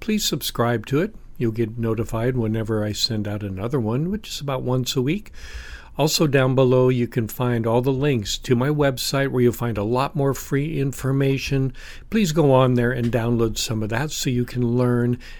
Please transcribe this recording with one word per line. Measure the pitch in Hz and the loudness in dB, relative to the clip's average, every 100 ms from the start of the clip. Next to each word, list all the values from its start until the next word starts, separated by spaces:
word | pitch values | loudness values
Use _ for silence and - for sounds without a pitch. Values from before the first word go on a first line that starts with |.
please | - 214 | -2 -2
subscribe | - 170 - - 117 120 107 | 0 -2 -4 0 0 0 0
to | 139 | 0
it. | 202 - - - | 0 -6 -14 -4
You'll | 117 | -2
get | 107 113 117 | 0 -4 -2
notified | 113 110 107 113 120 127 | -2 -2 -2 -2 -2 0
whenever | 110 110 110 110 | 0 -2 0 0
I | 107 | -2
send | 107 - 110 104 | -2 -2 -2 -4
out | 104 | -4
another | 104 95 110 139 | -6 -6 -2 -2
one, | 107 120 165 | 0 -2 -2
which | 208 - | -4 -8
is | - | -10
about | 143 131 | -6 -4
once | 123 127 123 131 | 0 0 0 0
a | |
week. | 127 190 - - - - - - - - | 0 -2 -6 -16 -14 -12 -14 -16 -12 -2
Also | 151 - 160 | 0 2 2
down | 135 131 | 4 4
below, | 131 131 127 127 | 4 4 6 4
you | 127 120 | 4 0
can | - 110 | -2 -4
find | - 123 120 113 | -2 0 0 2
all | 117 | 2
the | 127 | 2
links | 131 147 127 101 - | 0 2 0 -2 -4
to | - 120 | 0 2
my | 131 | 2
website | 151 143 131 - 139 139 | 2 2 0 -2 0 0
where | 127 | 4
you'll | 120 | 2
find | 110 120 107 | 2 -2 -2
a | |
lot | 104 123 143 156 | 0 0 0 0
more | 139 | 0
free | 131 - 139 147 156 | -2 -2 -2 -2 -2
information. | 139 - 131 135 135 135 - 139 135 - - - - | -2 -2 -2 2 2 0 0 0 0 -4 -16 -16 -2
Please | 220 190 | 0 2
go | 151 147 | 4 6
on | 127 131 | 6 6
there | 123 120 | 4 2
and | 131 120 | 0 0
download | 113 113 117 117 107 | 0 2 2 0 0
some | - 110 | -4 -2
of | 107 | -2
that | 113 151 | -2 -2
so | - - | -4 -2
you | 123 123 | 0 -2
can | 127 123 123 | -2 0 2
learn | 123 123 120 123 - - | 2 2 2 -2 -6 -16